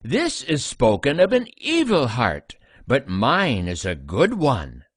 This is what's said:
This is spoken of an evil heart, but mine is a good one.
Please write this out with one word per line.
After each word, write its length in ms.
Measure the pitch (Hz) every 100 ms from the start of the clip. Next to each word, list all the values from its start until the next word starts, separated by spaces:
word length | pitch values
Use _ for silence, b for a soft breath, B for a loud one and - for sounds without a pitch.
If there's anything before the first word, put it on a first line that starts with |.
This 380 | 117 254 339 -
is 220 | - 151
spoken 560 | - - 113 101 139 156
of 120 | 190
an 140 | 247 247 -
evil 500 | 262 330 277 190 123
heart, 480 | 113 110 73 - - b b -
but 180 | 135 92
mine 640 | 92 110 175 190 107 90
is 160 | 87
a 100 | 95
good 400 | 80 69 92 190
one. 500 | 233 151 117 69 62 -